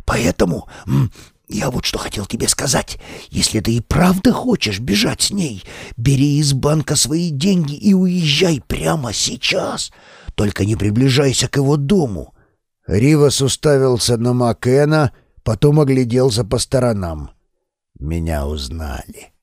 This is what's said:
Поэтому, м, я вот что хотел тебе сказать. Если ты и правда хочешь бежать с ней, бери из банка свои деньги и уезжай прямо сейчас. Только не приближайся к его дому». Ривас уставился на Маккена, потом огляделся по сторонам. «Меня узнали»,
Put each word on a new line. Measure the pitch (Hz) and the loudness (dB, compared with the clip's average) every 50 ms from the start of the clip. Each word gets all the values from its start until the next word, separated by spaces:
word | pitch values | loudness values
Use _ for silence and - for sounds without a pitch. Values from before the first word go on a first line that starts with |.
| - | -6
Поэтому, | - - - - 175 170 - - 175 147 - - - - - - | -4 -2 0 0 -2 0 0 0 0 -2 -4 -8 -12 -18 -14 -6
м, | - 131 139 127 - - - - - _ _ _ - | -2 0 0 0 0 -4 -10 -20 -20 _ _ _ -10
я | - 208 - - | -8 -6 -4 -4
вот | - - - | -4 -4 -4
что | - - - | -4 -6 -6
хотел | - - - 104 98 | -6 -8 -8 -8 -8
тебе | - - 113 120 110 | -8 -6 -4 -4 -2
сказать. | - - 165 143 - 110 98 - - - - - - - - - | -2 -2 -2 -2 -2 -2 -2 -6 -10 -16 -16 -18 -18 -18 -16 -8
Если | - - - - - 110 | -4 -2 -2 0 -2 -2
ты | - 113 117 | -2 0 -2
и | 120 | -2
правда | - - - 151 175 185 180 190 - 254 | -2 0 0 2 2 2 2 2 2 2
хочешь | - - - 254 208 - - - 98 95 | 2 2 0 -2 -2 -2 -2 -4 -4 -4
бежать | 123 151 196 208 233 151 113 - | -4 -2 0 0 0 -2 -2 -2
с | - - | -4 -2
ней, | 196 202 175 135 104 95 - - - - - - - | -2 -2 -4 -4 -6 -10 -14 -16 -18 -18 -18 -14 -10
бери | - 113 143 139 127 143 147 139 147 | -2 0 2 2 4 4 2 2 2
из | 151 139 | 2 2
банка | 139 127 123 143 156 160 143 - 151 | 0 0 0 0 0 0 0 -2 -2
свои | - - 139 156 170 175 170 | -2 0 0 -2 -2 -2 -2
деньги | 147 135 160 202 190 175 156 143 147 | -2 0 0 2 2 2 0 -2 -4
и | - - 202 190 | 0 2 4 4
уезжай | 185 185 180 180 185 165 147 143 151 190 170 160 127 - | 4 4 2 2 0 0 0 2 2 2 2 2 0 -4
прямо | - - 131 156 160 165 156 127 113 | -6 -6 -4 -2 -2 -2 -2 -4 -4
сейчас. | 95 - - - 233 - - - - - - 277 - - - - - _ - - - - - - - | -4 -4 -4 -4 -4 -4 -4 -2 -2 -2 -4 -4 -6 -8 -10 -10 -14 _ -20 -20 -20 -18 -16 -8 -4
Только | - 104 104 - - 98 | -2 -2 -2 0 -2 -2
не | 104 110 | -2 0
приближайся | - - 107 104 120 135 135 120 147 143 135 120 - 131 - | 0 0 0 2 2 4 4 4 4 2 2 2 0 -2 -2
к | - | 0
его | 143 135 139 151 | 0 2 2 2
дому». | 147 143 139 208 190 147 117 95 76 65 - _ _ _ _ _ _ _ _ _ _ _ | 0 2 2 2 2 2 0 -4 -8 -12 -14 _ _ _ _ _ _ _ _ _ _ _
Ривас | - 85 104 127 147 156 147 147 135 - - | -2 0 2 4 4 6 6 4 4 4 2
уставился | 139 123 - - - 151 143 135 135 127 123 113 - - 120 | 0 -2 -2 0 2 2 4 4 4 2 2 0 0 0 0
на | 113 120 123 | 0 0 0
Маккена, | 123 123 123 117 110 - - 123 127 139 147 151 156 156 147 - - _ _ _ _ - | 2 2 2 0 0 0 0 2 4 4 4 4 4 2 2 0 -2 _ _ _ _ -6
потом | - 117 110 - 151 147 147 156 | -4 -4 0 2 2 4 4 4
огляделся | 147 135 131 131 127 113 120 127 131 135 104 120 110 | 4 4 2 2 2 2 2 2 2 2 2 0 -2
по | 95 127 117 | -2 -2 -4
сторонам. | - - - 127 123 120 110 101 92 82 80 76 71 - - _ _ _ _ _ _ _ _ _ _ _ _ - | -2 -2 0 0 0 0 0 -2 -4 -6 -6 -8 -10 -12 -14 _ _ _ _ _ _ _ _ _ _ _ _ -10
«Меня | 69 76 82 85 82 82 80 73 69 | -8 -6 -4 -4 -2 -2 -2 -4 -4
узнали», | 71 78 76 69 62 82 80 78 76 - - - - - - - - _ _ | -4 -6 -6 -8 -8 -10 -10 -8 -8 -10 -10 -12 -14 -18 -20 -20 -20 _ _